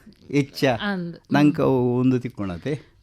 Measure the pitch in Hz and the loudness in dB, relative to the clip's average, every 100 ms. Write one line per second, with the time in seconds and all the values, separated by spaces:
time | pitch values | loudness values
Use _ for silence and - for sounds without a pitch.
0 | - - - 143 139 - 139 113 202 190 | -20 -20 -4 -2 -2 -2 -2 0 -4 -6
1 | 170 165 - 143 147 156 139 131 123 123 | -8 -12 -2 2 4 4 2 2 2 2
2 | 127 127 120 - 98 87 131 147 - _ | 2 0 -4 -8 -8 -8 -8 -8 -10 _